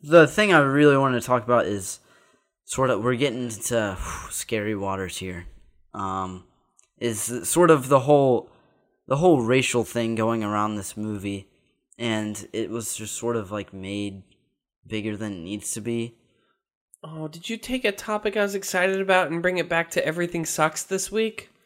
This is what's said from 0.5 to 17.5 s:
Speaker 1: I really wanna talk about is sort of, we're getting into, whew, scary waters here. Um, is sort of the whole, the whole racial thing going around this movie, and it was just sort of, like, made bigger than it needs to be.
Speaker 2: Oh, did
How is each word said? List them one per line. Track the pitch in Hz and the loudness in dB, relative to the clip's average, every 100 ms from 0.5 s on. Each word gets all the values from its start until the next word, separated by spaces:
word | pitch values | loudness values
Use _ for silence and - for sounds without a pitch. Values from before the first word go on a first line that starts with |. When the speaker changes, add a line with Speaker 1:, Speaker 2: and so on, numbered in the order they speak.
Speaker 1:
I | 165 | 6
really | 139 143 147 139 | 6 6 6 6
wanna | 135 123 | 4 0
talk | 127 123 | 2 0
about | 113 120 92 | 4 2 2
is | 101 92 - _ _ _ _ _ _ | -4 -6 -12 _ _ _ _ _ _
sort | - - 131 | -8 0 0
of, | 104 | 2
we're | 120 | 0
getting | 120 139 120 | 0 -2 -2
into, | 120 104 - 117 104 92 | -8 -8 -2 -2 -2 -4
whew, | - - - | -8 -10 -10
scary | - - 110 104 | -10 -4 -4 -2
waters | 104 98 95 92 - | -4 -4 -4 -6 -8
here. | 92 87 87 - - _ _ | -10 -10 -14 -20 -20 _ _
Um, | 104 95 95 92 92 - _ _ _ _ _ | -8 -6 -4 -6 -10 -18 _ _ _ _ _
is | 120 107 113 123 - | -6 -4 -6 -6 -2
sort | 165 175 | 4 6
of | 151 127 | 4 4
the | 139 | 2
whole, | 131 143 135 120 - _ _ _ _ _ - | 6 4 6 2 -2 _ _ _ _ _ -6
the | 139 | 2
whole | 180 143 | 4 4
racial | 113 131 127 120 | 4 2 2 0
thing | 110 120 113 113 | -2 -2 -2 0
going | 110 113 | 0 0
around | 104 104 107 | -2 -2 -2
this | 104 95 - | -4 -8 -8
movie, | 107 104 101 98 - _ _ _ _ - | -8 -6 -6 -8 -10 _ _ _ _ -8
and | 117 110 107 104 - | -4 -2 -4 -8 -8
it | 110 92 | -6 -6
was | 113 107 - | -6 -8 -10
just | 107 | -10
sort | - 117 117 | -6 -4 -4
of, | 95 | -4
like, | 104 95 | -8 -10
made | 95 95 101 101 98 - _ _ _ _ _ - | -12 -8 -6 -6 -10 -20 _ _ _ _ _ -10
bigger | 110 107 104 | -6 -6 -6
than | 107 | -8
it | 95 | -8
needs | 85 104 - | -10 -10 -8
to | 113 | -8
be. | 110 117 117 - _ _ _ _ _ _ _ _ | -6 -6 -6 -12 _ _ _ _ _ _ _ _
Speaker 2:
Oh, | 156 160 156 | -16 -12 -12
did | 165 - | -12 -10